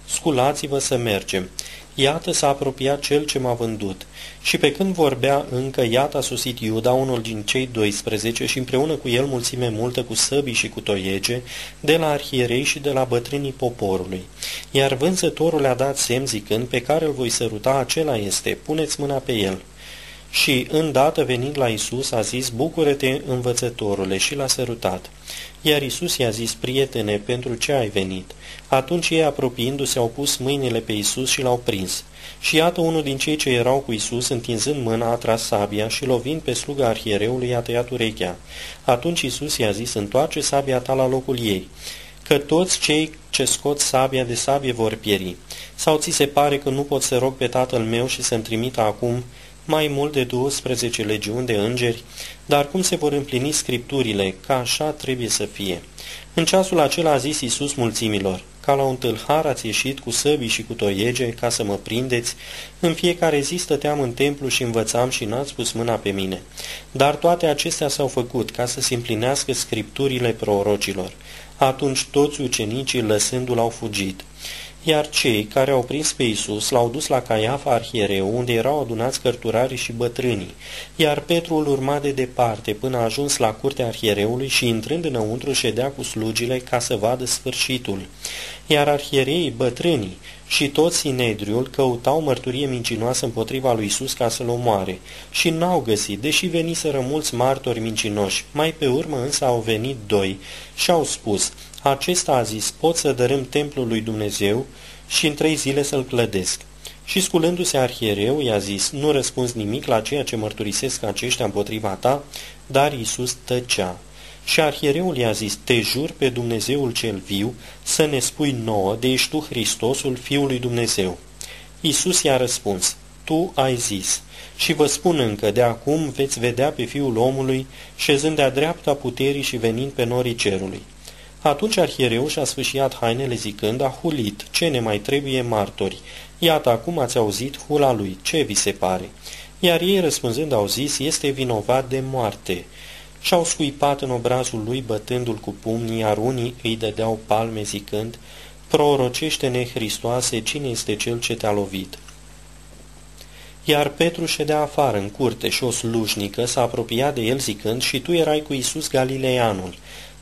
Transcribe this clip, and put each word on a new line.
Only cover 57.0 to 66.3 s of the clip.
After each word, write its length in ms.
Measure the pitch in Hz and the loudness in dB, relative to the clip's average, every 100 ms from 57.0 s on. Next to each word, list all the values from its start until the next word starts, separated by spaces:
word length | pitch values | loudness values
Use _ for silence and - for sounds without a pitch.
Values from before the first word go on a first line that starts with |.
| 165 | 4
a 40 | 139 | 4
zis 240 | 135 151 | 2 -2
Iisus 340 | 123 - 143 | -2 -2 -2
mulțimilor: 680 | 139 117 110 113 101 95 92 - - | 0 0 0 0 2 0 -2 -8 -4
"Ca 140 | - | 2
la 80 | 139 | 2
un 140 | 135 127 | 2 0
tâlhar 500 | 123 110 - 151 156 | -2 -2 0 2 2
ați 200 | 123 113 | -2 -2
ieșit 340 | 104 131 135 | -2 -2 -4
cu 100 | - | -4
săbii 380 | - 147 147 117 | 0 2 2 0
și 140 | - | -2
cu 100 | 110 | -4
toiege 560 | 113 104 98 113 123 120 | 0 0 2 2 0 -2
ca 200 | - 120 | -2 -2
să 160 | - | 0
mă 100 | 104 | 0
prindeți? 600 | 98 - 113 131 123 120 - - - - - | -2 -2 -2 0 0 -2 -8 -12 -14 -16 -2
În 140 | 170 | 0
fiecare 460 | 160 175 170 165 147 | 2 2 2 2 2
zi 160 | 139 175 | 0 -2
stăteam 440 | - 143 147 147 | 0 0 0 0
în 120 | 131 | 0
templu 360 | 120 143 143 135 | 2 2 2 -2
și 140 | - | 0
învățam 480 | 120 113 107 120 127 | 0 0 2 2 2
și 140 | - | 0
n-ați 300 | 107 120 143 | -2 -4 -4
pus 180 | - 113 | -4 -4
mâna 220 | 113 117 | -2 0
pe 160 | 107 101 | 0 0
mine. 320 | 98 95 | -2 -2